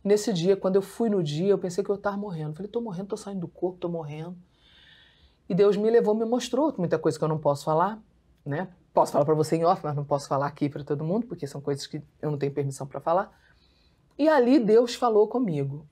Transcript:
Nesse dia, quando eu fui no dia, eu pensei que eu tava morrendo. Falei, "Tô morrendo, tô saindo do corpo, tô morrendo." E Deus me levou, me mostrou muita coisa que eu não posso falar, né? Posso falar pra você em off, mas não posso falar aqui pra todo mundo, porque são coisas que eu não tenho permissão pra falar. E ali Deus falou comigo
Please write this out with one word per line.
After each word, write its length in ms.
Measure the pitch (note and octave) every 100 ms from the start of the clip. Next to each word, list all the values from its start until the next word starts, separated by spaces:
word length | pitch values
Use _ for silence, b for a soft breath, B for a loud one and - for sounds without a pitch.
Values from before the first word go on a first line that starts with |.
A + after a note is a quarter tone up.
Nesse 300 | G3 G#3 A#3+
dia, 240 | F3+ F3 G3
quando 200 | F#3+ G3
eu 60 |
fui 260 | F#3+ - A#3
no 140 | G3+
dia, 260 | D#3 D3 G3
eu 100 | F#3+
pensei 240 | F#3+ F3+
que 80 | G3
eu 80 | G3
tava 180 | G3+ G3+
morrendo. 380 | G#3 D#3+ D3+
Falei, 160 | D#3 G3+
"Tô 100 | A#3+
morrendo, 280 | A#3 F3 G3+
tô 80 | G#3
saindo 240 | G3+ G3
do 80 | E3+
corpo, 300 | - F3+ F3+
tô 100 | F3
morrendo." 480 | E3+ D3+ D3+ E3 F3+ _ b b b b b b b b b _
E 60 |
Deus 220 | F#3 G3+ G3
me 140 | A3
levou, 240 | A#3 G3+
me 100 | G#3+
mostrou 480 | A3+ A#3+ B3 B3 D#4 -
muita 200 | E3 D#3+
coisa 200 | D#3+ D3
que 60 |
eu 40 | D#3
não 100 | D#3
posso 260 | C#3+ C#3+
falar, 360 | - D#3 F#3 G#3+ _ _ _ _
né? 240 | - D3 F#3 _ _
Posso 180 | - D3
falar 120 | C#3+
pra 100 | D3
você 220 | D#3 D3+ E3
em 80 |
off, 160 | E3+ F3+
mas 100 | D3+ C#3+
não 80 |
posso 240 | C#3+ C#3+ -
falar 180 | C#3 C#3
aqui 220 | - C#3+
pra 160 | C#3+
todo 200 | C#3+ D3
mundo, 220 | D#3 G#3 A#3+
porque 200 | F3 C#3
são 140 | C#3+
coisas 260 | C#3 C#3 -
que 160 | D#3 - _
eu 100 | D#3
não 80 | D3
tenho 140 | C#3
permissão 340 | C#3+ C#3 C3+ C3+
pra 140 | C#3
falar. 360 | E3 F3 G#3 b b b b b b b _ -
E 100 | D#4
ali 300 | D4+ A#3+ C#4+
Deus 360 | G#3 A3 B3
falou 320 | - A#3+ G#3+ G#3+
comigo 580 | A#3+ A#3 D3 C#3 C#3+ -